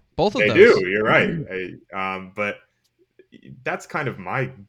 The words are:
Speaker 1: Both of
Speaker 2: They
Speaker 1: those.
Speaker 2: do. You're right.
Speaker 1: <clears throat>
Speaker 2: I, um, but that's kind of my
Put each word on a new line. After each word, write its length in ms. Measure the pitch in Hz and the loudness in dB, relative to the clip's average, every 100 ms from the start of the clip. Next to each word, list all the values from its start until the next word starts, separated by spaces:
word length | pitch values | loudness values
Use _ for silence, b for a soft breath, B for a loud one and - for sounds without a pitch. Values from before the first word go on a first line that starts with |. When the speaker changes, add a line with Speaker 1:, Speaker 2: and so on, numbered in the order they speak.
| _ - | _ -4
Speaker 1:
Both 180 | 190 | -2
of 80 | 190 | -2
Speaker 2:
They 60 | 107 | 0
Speaker 1:
those. 300 | 165 233 107 | 6 8 6
Speaker 2:
do. 80 | 92 | 2
You're 160 | 101 | 0
right. 280 | 110 156 92 160 - 95 90 - _ | 2 2 2 -4 -6 -8 -8 -12 _
Speaker 1:
<clears throat> 20 | |
Speaker 2:
I, 220 | 95 95 95 | -6 -6 -6
um, 160 | 95 98 | -10 -6
but 220 | 104 104 _ _ _ _ _ _ _ - - 139 | -6 -6 _ _ _ _ _ _ _ -20 -20 -12
that's 220 | 139 185 - | -10 -10 -8
kind 200 | 175 139 | -6 -6
of 120 | 95 | -8
my 320 | 90 120 135 98 | -6 -4 -6 -8